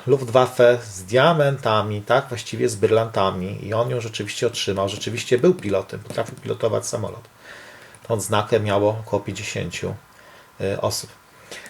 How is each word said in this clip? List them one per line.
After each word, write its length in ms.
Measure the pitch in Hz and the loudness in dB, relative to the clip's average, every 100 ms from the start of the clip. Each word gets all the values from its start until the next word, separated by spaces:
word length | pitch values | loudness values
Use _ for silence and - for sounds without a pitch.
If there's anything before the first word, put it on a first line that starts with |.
| - | 2
Luftwaffe 720 | 135 127 127 127 - 120 120 - | 0 4 4 4 6 6 6 0
z 120 | 95 | -12
diamentami, 960 | 92 120 147 160 143 131 113 107 104 104 | 0 4 6 4 2 2 2 2 0 -4
tak, 240 | 104 123 139 | 2 2 2
właściwie 400 | 117 - 113 123 | -8 -8 -2 -2
z 60 | 104 | 2
brylantami. 920 | 107 110 113 107 95 95 92 101 95 | 4 4 2 0 0 0 -6 -6 -4
I 60 | |
on 160 | 110 123 | -2 0
ją 120 | 123 | -2
rzeczywiście 460 | 113 110 104 - 120 | -6 -6 -8 -2 -2
otrzymał, 420 | - - 98 98 | -2 -4 -2 -2
rzeczywiście 480 | 101 - 113 - 123 | -4 -6 -6 0 2
był 160 | 180 | 4
pilotem, 460 | 185 104 95 - - | 2 0 -2 -4 -10
potrafił 360 | - - 113 - | -10 -6 -6 -8
pilotować 520 | 113 110 117 107 - | -8 -2 -2 -2 -4
samolot. 360 | 117 104 - - _ - - - - - - - | -6 -6 -10 -18 _ -20 -20 -20 -20 -20 -14 -4
Tę 60 | |
odznakę 460 | 113 95 107 107 113 | -2 0 0 2 2
miało 300 | 107 101 104 110 110 | 4 4 4 0 -2
około 160 | 101 | -4
pięćdziesięciu, 720 | - 95 101 - 87 - 92 101 - - - - - - | -4 -8 -6 -6 -6 -6 -6 -8 -12 -20 -20 -20 -20 -6
y, 200 | 95 98 | -4 -2
osób. 280 | 107 - - - _ - - - - | -2 -4 -8 -18 _ -20 -20 -18 -18